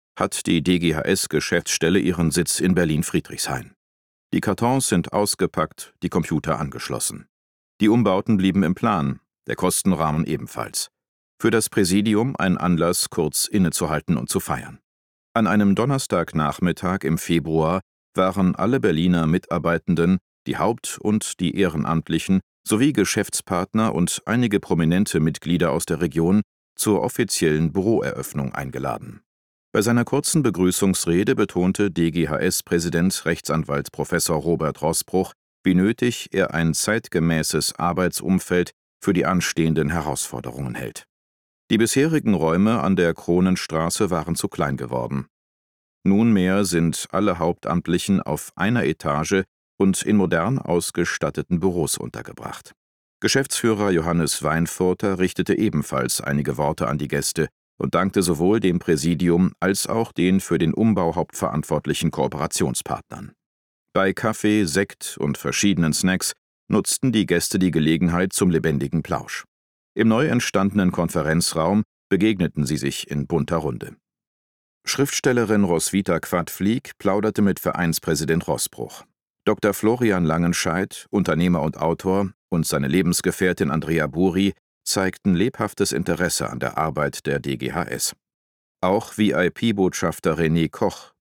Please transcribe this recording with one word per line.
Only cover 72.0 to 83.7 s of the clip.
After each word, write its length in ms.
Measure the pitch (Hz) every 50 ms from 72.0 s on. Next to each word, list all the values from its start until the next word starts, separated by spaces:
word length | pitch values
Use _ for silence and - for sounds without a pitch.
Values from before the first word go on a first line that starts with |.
| _ _
begegneten 560 | 98 90 98 110 110 92 90 76 - 76 73
sie 100 | 64 78
sich 340 | 69 67 69 69 - - -
in 180 | 78 73 71 -
bunter 300 | 85 80 71 - 87 82
Runde. 380 | 76 73 62 - - - - - _ _ _ _ _ _ _ _ _ _ _ _ _ _ _ _ _
Schriftstellerin 800 | - - - 139 139 - - - 143 127 120 117 101 110 104 101
Roswitha 560 | 87 87 80 - - - 98 98 - 87 80
Quadflieg 760 | - - - 87 85 - - - 95 101 113 135 - - - -
plauderte 440 | - 101 95 104 101 110 101 -
mit 200 | 107 98 87 -
Vereinspräsident 840 | - 90 - - 87 85 80 - - - 80 73 78 71 82 82 -
Rossbruch. 600 | - 73 62 - - - - 58 57 - - - - _ _ _ _ _ _ _
Doktor 280 | - 107 - - 104 98
Florian 520 | - - 107 117 123 123 110 98 90 85
Langenscheidt, 840 | 78 80 82 87 87 87 - - 92 80 92 98 - - - - -
Unternehmer 520 | - 104 90 92 80 78 87 90 87 82
und 160 | 73 80 - -
Autor, 560 | 76 82 82 - - 95 92 98 101 95 - _ _ _
und 180 | - 82 78 -
seine 200 | - 73 71 67
Lebensgefährtin 840 | 73 92 87 87 85 - - 92 - - 95 90 87 - 95 73